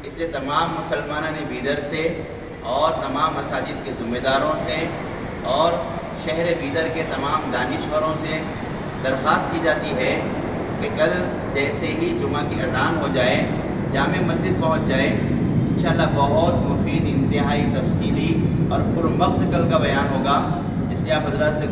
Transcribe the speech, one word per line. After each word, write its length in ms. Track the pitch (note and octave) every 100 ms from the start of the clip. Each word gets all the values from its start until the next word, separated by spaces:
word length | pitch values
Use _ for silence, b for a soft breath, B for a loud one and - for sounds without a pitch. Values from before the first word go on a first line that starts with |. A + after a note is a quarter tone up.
اس 140 | - D#3
لیے 100 | E3
تمام 460 | C#3+ C3+ D#3 E3+ D#3+
مسلمانان 580 | D3+ D3+ C#3+ D3+ D#3 D3+ C#3+
بیدر 300 | B2+ B2+ D3 -
سے 120 | D#3 E3 - - - - - -
اور 200 | C3 D#3+ -
تمام 300 | - C3+ D#3 D#3
مساجد 500 | C#3 - - - C#3
کے 60 | B2
ذمہ 180 | A#2 B2
داروں 300 | C3 C3+ D3+ D#3 -
سے 100 | - E3 - - - - - B2
اور 200 | C3+ E3 E3+ - - - E3
شہر 240 | E3 D#3+ E3+ E3
بیدر 280 | C#3 E3 D#3+
کے 100 | D#3+ D#3+
تمام 380 | C#3 C3+ - -
دانشوروں 600 | - D3 D#3 - - D#3 -
سے 180 | - - - - - - - -
درخواست 480 | C3 C3 D3+ E3+ -
کی 60 | E3+
جاتی 320 | E3 D3+ - C3+
ہے 140 | - - - - - - - -
کہ 80 | - -
کل 160 | D#3+ F3+ F3+ - -
جیسے 340 | C#3 C#3+ D3 - D#3+
ہی 100 | E3+ E3
جمعہ 220 | C#3 D3 -
کی 100 | -
اذان 360 | - - - -
ہو 60 | -
جائے 220 | - - - - - - - -
جامع 300 | - - - -
مسجد 340 | B2+ F#3+ -
پہنچ 260 | - D#3+ -
جائے۔ 200 | C3 C3+
انشاءاللہ 1040 | - - - - - - - - E3 D#3+ -
بہت 380 | C#3 - E3+ E3+ -
مفید، 440 | - - - -
انتہائی 520 | - - - - - -
تفصیلی 580 | - - - - - - - - - -
اور 80 | - - -
پرمغز 480 | - - F#3 - -
کل 160 | F3+ -
کا 60 | - -
بیان 260 | F3 -
ہوگا۔ 240 | - - F3 - - - - -
اس 100 | -
لیے 120 | -
آپ 140 | D3+ -
حضرات 320 | C#3+ D3+ D3
سے 60 | C#3